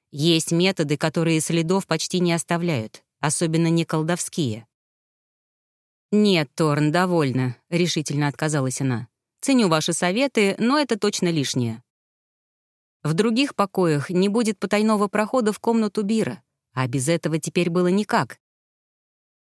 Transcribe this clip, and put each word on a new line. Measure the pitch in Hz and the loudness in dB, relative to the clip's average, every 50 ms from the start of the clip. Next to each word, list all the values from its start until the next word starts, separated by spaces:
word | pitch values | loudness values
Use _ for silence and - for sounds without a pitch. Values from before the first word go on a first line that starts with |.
| _ _ | _ _
Есть | - 143 147 170 165 165 - - | -6 0 2 2 2 2 2 0
методы, | 170 165 180 190 190 - 160 143 151 | 0 2 2 2 0 0 -2 -2 -2
которые | - - 160 - 170 160 165 165 156 | -2 -2 -2 0 0 0 2 0 0
следов | 147 - 165 170 165 160 185 196 180 | 0 0 0 0 0 0 0 -2 0
почти | - 160 160 - - - 180 | -2 -4 -4 -4 -2 -2 0
не | 175 175 170 | 2 2 0
оставляют, | 170 - - 175 170 175 175 160 123 110 107 - - _ _ _ - | 0 0 -2 -2 -2 -2 -2 -2 -2 -4 -6 -12 -18 _ _ _ -6
особенно | - 151 - - 175 165 160 165 165 | -4 -2 -2 0 -2 0 2 2 2
не | 165 170 165 160 | 2 2 0 0
колдовские". | - - 156 156 160 175 170 - - - - 156 120 107 110 117 _ _ _ _ _ _ _ _ _ _ _ _ _ _ _ _ _ _ _ _ _ _ _ _ _ _ _ _ - | 0 -2 -2 -2 -2 -2 -4 -4 -8 -4 -4 -4 -4 -4 -6 -12 _ _ _ _ _ _ _ _ _ _ _ _ _ _ _ _ _ _ _ _ _ _ _ _ _ _ _ _ 0
"Нет, | - 214 214 208 190 165 147 - - | 2 4 4 4 4 4 2 0 -2
Торн, | - 165 156 143 147 147 151 | -2 0 2 2 2 2 2
довольно", | 147 175 185 180 175 170 151 135 117 131 127 127 120 _ _ - | 2 2 2 2 2 2 2 2 0 0 -2 -2 -4 _ _ -4
решительно | 170 170 180 160 - 165 147 - 143 143 147 | -2 -2 0 0 -2 -4 -4 -4 -2 -2 -2
отказалась | 143 143 - 156 156 151 147 131 131 127 - | -2 -2 -2 -4 -2 0 0 -2 -2 -4 -4
она. | 135 135 123 113 123 - _ _ _ _ _ - | -2 -2 -2 -4 -6 -10 _ _ _ _ _ -8
"Ценю | - - 277 247 226 180 | -2 0 2 4 4 4
ваши | 160 156 156 - 165 | 2 0 0 -2 -2
советы, | - - 180 180 226 277 277 - - 208 196 190 | -2 0 0 0 0 -2 0 2 2 2 2 2
но | - 208 233 262 302 | 0 0 0 2 0
это | 294 - 233 | 0 0 -2
точно | 202 - 208 202 - - 175 | -2 -2 -2 -2 0 -2 0
лишнее". | 165 156 131 - - 135 120 113 110 113 - _ _ _ _ _ _ _ _ _ _ _ _ _ _ _ _ _ _ _ _ _ _ _ - | 0 0 -2 -2 -2 -2 -2 -4 -4 -8 -14 _ _ _ _ _ _ _ _ _ _ _ _ _ _ _ _ _ _ _ _ _ _ _ -4
В | 147 160 | -4 0
других | 165 208 233 220 233 285 277 - | 0 2 2 2 0 0 -2 0
покоях | - 202 196 - - 180 170 151 143 131 - | -2 -4 -2 0 0 2 2 2 0 -2 -2
не | 180 180 190 | 0 0 2
будет | 202 202 240 240 214 214 | 2 2 0 0 0 -2
потайного | - - 196 - 208 214 220 220 202 208 | -4 -4 -2 0 0 2 2 2 0 0
прохода | 196 - 208 214 208 - 262 226 208 208 | 0 0 -2 -2 0 0 0 0 0 -2
в | - | -2
комнату | - 226 233 226 220 208 - - | -2 0 0 0 0 -2 -2 -4
Бира, | 214 196 226 220 196 139 117 - _ _ _ _ _ _ - | -2 -2 0 0 0 -2 -4 -10 _ _ _ _ _ _ -4
а | 131 131 | -2 -2
без | 123 120 139 123 | -2 -2 -2 0
этого | 143 170 160 - 160 156 160 | 0 0 0 0 -2 -4 -4
теперь | - 160 - 180 175 175 | -4 -2 -2 0 0 0
было | 165 180 180 | 0 0 2
никак. | 180 180 202 214 - - 214 143 120 - _ _ _ _ _ _ _ _ _ _ _ _ _ _ _ _ _ _ _ _ _ _ | 2 2 0 0 0 0 0 0 -2 -6 _ _ _ _ _ _ _ _ _ _ _ _ _ _ _ _ _ _ _ _ _ _